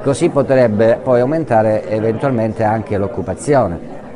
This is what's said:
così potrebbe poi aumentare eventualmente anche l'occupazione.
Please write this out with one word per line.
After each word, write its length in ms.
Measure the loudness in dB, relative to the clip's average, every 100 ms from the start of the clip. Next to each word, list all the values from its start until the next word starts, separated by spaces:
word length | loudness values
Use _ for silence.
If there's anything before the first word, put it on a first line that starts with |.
così 280 | -4 0 0
potrebbe 680 | 0 2 4 4 4 4 2
poi 160 | 2 2
aumentare 680 | 2 0 0 2 2 0 -2
eventualmente 760 | -2 -2 -2 -2 0 -2 0
anche 340 | -2 -2 -2 -4
l'occupazione. 800 | -2 -4 -6 -6 0 2 2 -4 -10 -14 -16